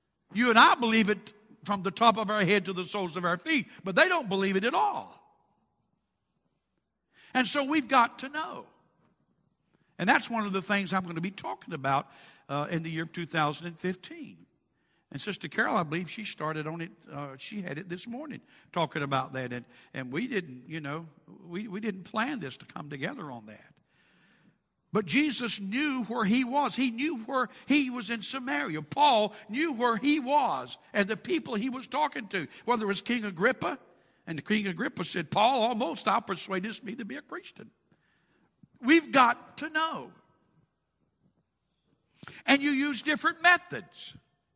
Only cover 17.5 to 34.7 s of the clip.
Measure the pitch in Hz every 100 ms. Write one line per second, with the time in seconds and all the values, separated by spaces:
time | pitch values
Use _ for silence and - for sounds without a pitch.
17.5 | 208 180 151 190 180 240 240 311 196 -
18.5 | - _ 180 160 160 143 135 131 131 123
19.5 | 123 120 - - 131 127 143 247 220 165
20.5 | 127 123 160 143 156 165 - - - 170
21.5 | 175 220 190 220 190 - 214 233 285 139
22.5 | - - - 147 143 147 277 156 120 107
23.5 | 104 - _ _ _ _ _ _ _ _
24.5 | _ _ _ _ 202 185 240 302 247 240
25.5 | - 196 240 302 262 202 240 202 240 247
26.5 | 277 262 208 262 226 302 269 220 262 240
27.5 | - - 285 254 247 208 233 180 269 247
28.5 | 294 277 156 151 - 294 226 208 - -
29.5 | 233 330 226 240 220 277 302 247 294 233
30.5 | 135 127 - _ 208 202 214 - 330 254
31.5 | 220 254 254 202 277 302 277 208 190 139
32.5 | - - 240 208 196 - 240 208 165 220
33.5 | 254 254 269 - _ _ _ - 160 -
34.5 | 214 202